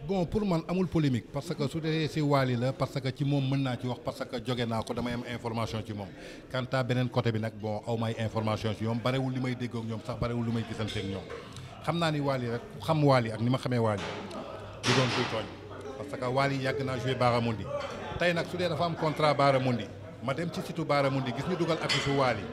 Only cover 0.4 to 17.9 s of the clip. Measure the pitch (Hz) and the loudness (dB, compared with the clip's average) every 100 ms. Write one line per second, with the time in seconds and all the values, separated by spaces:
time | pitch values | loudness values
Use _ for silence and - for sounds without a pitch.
0.4 | 208 165 165 180 185 170 147 120 - 143 | 2 0 0 0 2 4 4 2 -2 -8
1.4 | - 151 139 165 156 160 151 156 147 143 | -6 -2 -2 -2 0 0 0 2 4 4
2.4 | 131 120 127 131 131 143 127 123 143 143 | 4 2 0 0 -2 -2 -4 -2 2 2
3.4 | 131 139 135 120 123 120 - 123 131 127 | 2 0 0 -2 -4 -4 -6 -6 -6 -6
4.4 | 117 123 117 113 107 120 120 120 117 120 | -2 0 0 0 -2 -2 -2 -4 -4 -6
5.4 | 120 113 110 110 104 104 95 - - - | -4 -2 -2 -2 -6 -8 -8 -12 -16 -16
6.4 | - 127 123 135 120 127 123 123 117 110 | -6 -6 0 0 2 2 2 2 2 0
7.4 | 113 107 107 104 - 117 113 113 110 113 | -2 -4 -4 -4 -2 -2 0 0 -2 0
8.4 | 110 107 110 104 110 117 110 131 131 127 | 0 0 0 -2 0 0 0 0 0 -2
9.4 | 127 123 120 120 113 110 - 113 120 120 | -2 -2 -4 -4 -4 -6 -6 -2 -2 0
10.4 | 117 117 110 110 107 107 98 95 - - | 0 0 -2 -4 -4 -2 -4 -6 -8 -12
11.4 | - - - - - 165 165 151 143 135 | -12 -14 -14 -8 -2 0 2 2 2 0
12.4 | 123 117 - 131 107 160 143 131 113 107 | 0 -4 -6 -8 0 4 8 8 6 0
13.4 | 117 131 - 123 113 101 92 - - - | 2 2 2 2 4 2 -2 -6 -8 -10
14.4 | - - - - - 123 127 123 120 113 | -10 -12 -12 -4 2 4 4 2 0 -2
15.4 | 98 - - - - - 107 - 123 131 | -4 -10 -14 -12 -10 -10 -8 -4 0 2
16.4 | 139 135 131 131 131 127 127 123 123 120 | 2 2 0 0 -2 -2 -2 4 4 4
17.4 | 117 107 95 - - | 2 0 -4 -4 -6